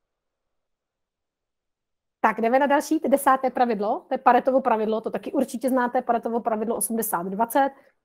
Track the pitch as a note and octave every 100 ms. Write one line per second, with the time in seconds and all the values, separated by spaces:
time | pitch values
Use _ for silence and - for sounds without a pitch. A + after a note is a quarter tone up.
0 | _ _ _ _ _ _ _ _ _ _
1 | _ _ _ _ _ _ _ _ _ _
2 | _ _ A3 G#3+ A3+ C4 C#4 C#4+ D4 D#4+
3 | - C#4 C#4 C4 C4 B3+ A#3+ G#3+ G#3 D4+
4 | - C4 C4 A#3+ C4 C4 B3 A3 G#3+ A3
5 | A3+ G#3+ - D#4 A#3+ A#3 C4 B3+ A#3+ B3+
6 | B3 A#3 A#3 A#3 A#3 G#3+ A3 A#3 - A3+
7 | A3 E3+ F#3+ F#3+ A#3 C#4+ C#4 - _ _